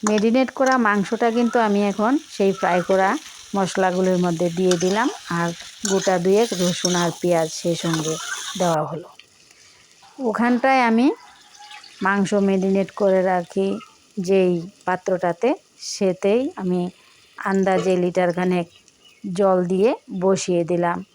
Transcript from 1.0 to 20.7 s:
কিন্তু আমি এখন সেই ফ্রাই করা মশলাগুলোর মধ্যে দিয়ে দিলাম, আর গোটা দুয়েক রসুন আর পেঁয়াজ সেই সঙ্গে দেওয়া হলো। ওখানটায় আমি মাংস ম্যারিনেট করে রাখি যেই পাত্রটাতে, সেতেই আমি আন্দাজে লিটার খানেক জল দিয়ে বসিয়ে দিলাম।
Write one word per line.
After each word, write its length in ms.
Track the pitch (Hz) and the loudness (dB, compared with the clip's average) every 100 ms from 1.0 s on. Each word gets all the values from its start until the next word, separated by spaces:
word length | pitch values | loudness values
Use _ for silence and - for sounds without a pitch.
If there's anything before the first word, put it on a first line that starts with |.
| 190 214 233 | 0 0 0
কিন্তু 260 | 226 240 240 | 2 0 2
আমি 200 | 220 202 202 | 2 2 0
এখন 200 | 196 214 285 - | 0 0 0 -4
সেই 180 | - 196 | -2 0
ফ্রাই 260 | 190 175 180 175 | 2 0 0 2
করা 220 | 190 190 269 - - - | 2 2 0 -8 -20 -8
মশলাগুলোর 640 | 196 190 - 185 180 185 185 | -2 -2 0 0 2 2 2
মধ্যে 280 | 180 165 175 170 | 0 0 -2 0
দিয়ে 200 | 185 175 | 0 2
দিলাম, 300 | 185 202 262 415 - | 0 0 -2 -4 -6
আর 180 | 170 170 170 - - 208 | -4 -4 -6 -14 -10 -2
গোটা 280 | 196 185 185 | 0 0 0
দুয়েক 300 | 175 202 233 180 | 2 2 2 0
রসুন 340 | 180 175 185 180 | -2 -2 -2 0
আর 160 | 170 156 | 0 -2
পেঁয়াজ 320 | 175 170 160 | 0 0 0
সেই 240 | - 180 170 | -4 -4 -2
সঙ্গে 360 | 170 160 156 160 - - - - | -2 -4 -4 -6 -8 -10 -10 -4
দেওয়া 240 | 180 160 147 | 0 0 -2
হলো। 220 | 160 - - - _ _ _ - - _ _ - - | -8 -14 -20 -20 _ _ _ -20 -20 _ _ -20 -8
ওখানটায় 640 | 254 208 240 247 269 269 240 | -4 0 0 2 2 2 4
আমি 220 | 226 262 466 - - - - - - - - | 4 2 0 -8 -20 -20 -20 -20 -20 -20 -6
মাংস 260 | 190 202 196 208 | -2 0 0 2
ম্যারিনেট 460 | 196 196 190 196 190 - | 2 2 2 0 -2 0
করে 220 | 202 190 | 2 2
রাখি 440 | 185 185 175 - 196 196 - _ _ - | 2 0 -2 -4 -4 -4 -10 _ _ -10
যেই 360 | 180 196 185 175 175 - | 0 2 4 0 -4 -10
পাত্রটাতে, 680 | - 180 - 180 180 170 240 370 _ _ - | -6 -4 -2 -2 -2 0 -2 -2 _ _ -14
সেতেই 480 | - 196 180 196 220 269 294 | -2 -2 0 0 0 0 -6
আমি 240 | 185 180 180 - _ _ _ - | -2 -2 -2 -8 _ _ _ -10
আন্দাজে 560 | 208 196 190 185 175 185 | -2 0 2 0 2 0
লিটার 320 | 180 175 180 | 0 0 0
খানেক 340 | 175 180 180 170 _ _ _ _ _ | 0 0 0 -2 _ _ _ _ _
জল 340 | 202 175 196 185 180 | -10 0 2 2 0
দিয়ে 220 | 185 214 330 _ 190 | 2 0 0 _ -4
বসিয়ে 420 | 190 190 - 175 | 0 0 0 -2
দিলাম। 320 | 165 | 0